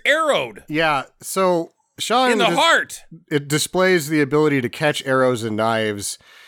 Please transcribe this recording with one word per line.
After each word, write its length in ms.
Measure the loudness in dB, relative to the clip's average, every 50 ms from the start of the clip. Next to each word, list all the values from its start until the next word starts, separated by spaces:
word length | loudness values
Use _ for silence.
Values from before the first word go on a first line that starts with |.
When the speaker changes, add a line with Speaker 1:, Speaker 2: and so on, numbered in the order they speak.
| -2
Speaker 1:
arrowed. 600 | 0 0 0 2 0 0 0 -2 -4 -10 -16 -12 -6
Speaker 2:
Yeah, 360 | -2 0 0 0 0 -2 -4 -8 _ _
so 500 | -14 -8 -2 0 0 2 2 0 -2 -6 _ _ _ _ _ -10
Sean 320 | -4 0 0 2 2 2
Speaker 1:
In 60 | 2 2
the 80 | 2
Speaker 2:
just, 120 | 2 2 2
Speaker 1:
heart. 420 | 2 4 2 2 0 -4 -12 -18 -18 -20 -20 -20 _ _
Speaker 2:
it 180 | -4 -4 -2 -2
displays 600 | -2 -2 -2 -2 0 0 2 2 2 2 0 0
the 120 | 0 0
ability 400 | 0 2 2 2 2 2 2 0
to 80 | -2 -2
catch 360 | -4 -2 -2 -2 -2 -2 -2
arrows 360 | 0 2 2 2 2 2 0 -4
and 120 | -4 -2
knives 600 | 0 0 0 2 0 0 -2 -4 -4 -8 -10 -10 -12 _ -20 -20 -20 -20